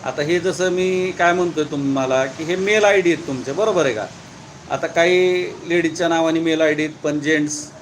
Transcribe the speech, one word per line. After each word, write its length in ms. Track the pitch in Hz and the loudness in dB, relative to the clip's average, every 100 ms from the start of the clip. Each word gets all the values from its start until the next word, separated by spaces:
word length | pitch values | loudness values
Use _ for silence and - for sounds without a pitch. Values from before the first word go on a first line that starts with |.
आता 180 | - 131 | -6 -4
हे 180 | 147 175 | 0 0
जसं 300 | 180 156 185 | 0 -2 0
मी 400 | 180 185 185 185 | 0 0 0 -2
काय 220 | 180 175 | 0 2
म्हणतोय 320 | 175 175 156 | 2 0 -2
तुम्हाला, 640 | 151 147 139 135 131 131 135 | -4 -2 0 0 2 0 0
की 180 | 139 | -4
हे 120 | 160 180 | -4 -2
मेल 280 | 196 214 | 2 4
आयडी 280 | 208 202 175 | 6 4 2
आहेत 140 | 160 - | 0 -2
तुमचे, 260 | 131 123 | -6 -4
बरोबर 320 | 147 220 185 | -2 0 2
आहे 100 | 139 | 0
का? 120 | 107 98 - - - - - - | -2 -6 -12 -20 -20 -20 -20 -8
आता 160 | 139 165 | -6 -2
काही 580 | - 170 180 180 180 180 - 170 | 2 4 4 4 2 -2 -8 -2
लेडीजच्या 400 | 175 165 156 170 | 0 0 0 0
नावाने 320 | 165 160 165 | 2 2 2
मेल 200 | 165 160 | 0 2
आयडी 240 | 156 151 | 2 2
आहेत, 100 | 156 151 | -2 -4
पण 160 | 151 147 | -4 -2
जेंट्स 500 | 143 156 147 - - - | 0 0 0 -4 -12 -16